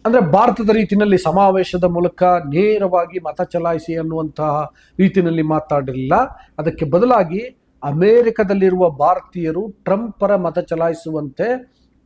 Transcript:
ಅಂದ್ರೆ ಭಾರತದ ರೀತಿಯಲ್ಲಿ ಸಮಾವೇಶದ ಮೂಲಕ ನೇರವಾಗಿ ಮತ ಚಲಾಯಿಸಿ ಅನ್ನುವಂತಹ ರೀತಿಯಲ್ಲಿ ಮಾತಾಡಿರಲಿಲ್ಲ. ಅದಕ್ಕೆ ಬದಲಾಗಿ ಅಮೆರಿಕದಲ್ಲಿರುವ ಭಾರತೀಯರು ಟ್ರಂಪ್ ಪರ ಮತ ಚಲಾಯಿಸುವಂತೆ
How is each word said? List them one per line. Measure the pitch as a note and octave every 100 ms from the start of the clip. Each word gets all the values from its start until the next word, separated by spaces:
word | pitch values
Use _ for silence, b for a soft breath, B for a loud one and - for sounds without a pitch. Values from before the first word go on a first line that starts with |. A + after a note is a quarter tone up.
| A3
ಅಂದ್ರೆ | A#3+
ಭಾರತದ | E3+ F#3 A#3 G#3 G#3+
ರೀತಿಯಲ್ಲಿ | A3 G3+ G3+ G#3 F#3
ಸಮಾವೇಶದ | E3 F3+ G3 F#3+ F3+ F3+
ಮೂಲಕ | F3 F3 F3 -
ನೇರವಾಗಿ | F3+ F3 D3 D3+ G#3 G#3+ F#3+ F3+ E3+ F3+
ಮತ | D#3+ D3+
ಚಲಾಯಿಸಿ | F3+ F3 E3+ E3 D#3 E3
ಅನ್ನುವಂತಹ | D#3+ D#3+ D#3 - D3+ D3 D3 b b -
ರೀತಿಯಲ್ಲಿ | F#3+ F#3+ E3+ E3
ಮಾತಾಡಿರಲಿಲ್ಲ. | D#3 D#3 - D3 C3+ B2+ C3 F#3+ B3+ B B -
ಅದಕ್ಕೆ | D#3 D#3+ D3+
ಬದಲಾಗಿ | E3 A#3+ A#3+ E3+ F#3 B3 - _ _
ಅಮೆರಿಕದಲ್ಲಿರುವ | C#3+ D3 G3 A#3 A3+ A3 G3 G3 F#3+ F3+ F3+
ಭಾರತೀಯರು | C#3 D3+ F#3 - F3+ D#3+ E3 G#3+ -
ಟ್ರಂಪ್ | - G3+ A#3 -
ಪರ | G3 G3+
ಮತ | E3+ E3
ಚಲಾಯಿಸುವಂತೆ | F3 D#3+ E3+ E3 D#3+ D#3 D3 C3 G#3 B3+ B3 _ _ _